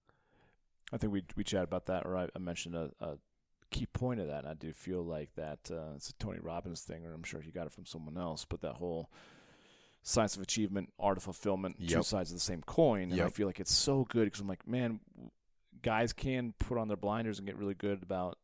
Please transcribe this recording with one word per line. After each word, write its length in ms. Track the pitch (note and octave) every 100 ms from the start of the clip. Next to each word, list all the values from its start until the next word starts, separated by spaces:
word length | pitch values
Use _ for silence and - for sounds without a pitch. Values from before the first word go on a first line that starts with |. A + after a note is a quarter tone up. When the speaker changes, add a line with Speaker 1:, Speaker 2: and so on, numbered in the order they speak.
| _ _ _ _ _ _ _ _ -
Speaker 1:
I 40 | A#2
think 140 | G#2+
we, 120 | G2+ F2 -
we 80 |
chatted 200 | G2+ F#2+ F2
about 180 | F#2 -
that, 200 | F2+ -
or 100 | F#2
I, 120 | F2+
I 40 | -
mentioned 360 | F2+ E2+ E2+ E2+
a, 140 | D2+ -
a 160 | E2 D2 _ _ _ _ _
key 160 | - B2
point 340 | - B2+ A#2
of 80 | D#2+
that, 120 | D2
and 80 | C#2
I 60 |
do 180 | D#2 D#2+
feel 300 | - - F2+
like 320 | E2+ D#2 D2
that, 240 | - D#2 D2 -
uh, 240 | E2 D#2 D2
it's 140 | -
a 40 |
Tony 240 | - G#2+ E2+
Robbins 420 | D#2+ E2+ F2+ E2
thing, 220 | - E2
or 80 | E2
I'm 100 | D#2+
sure 160 | E2+ -
he 100 | D#2
got 160 | F2 D#2
it 60 |
from 140 | - F2
someone 300 | E2 D2+ E2+
else, 280 | F2 D#2
but 160 | - F2
that 140 | D#2+
whole 360 | B1 F2 E2 - - - - - - - - - _
science 340 | - A#2+ G#2 G2
of 60 |
achievement, 500 | F#2 - G#2 G2 F#2 -
art 160 | G2+ F#2+
of 80 |
fulfillment, 540 | F#2+ F2+ G#2 F#2+ F#2+ -
two 60 | E2+ E2
Speaker 2:
Yep. 80 |
Speaker 1:
sides 260 | E2+ G2+ E2
of 60 | F2
the 40 |
same 220 | - F2
coin, 420 | - - D#3 G#2
and 100 | F2+
I 20 | F#2
Speaker 2:
Yep. 80 | E2+
Speaker 1:
feel 140 | - G2+
like 120 | F2+
it's 140 | F#3
so 300 | - - C#3
good, 260 | B2 A#2 G#2
'cause 80 | -
I'm 60 | G2+
like, 200 | F#2 -
man, 320 | B2 A#2+ A2 -
w-, 160 | - - - _ _ _ B2
guys 300 | A#2+ A2 A#2
can 400 | - C3+ C3 A#2+ -
put 180 | - A#2+
on 100 | A2
their 80 | G2+
blinders 420 | G#2 G#2+ A2+ G2
and 80 | G2
get 100 | -
really 180 | G2+
good 280 | F#2+ G2+ G2
about 360 | F2+ F#2 F2+ -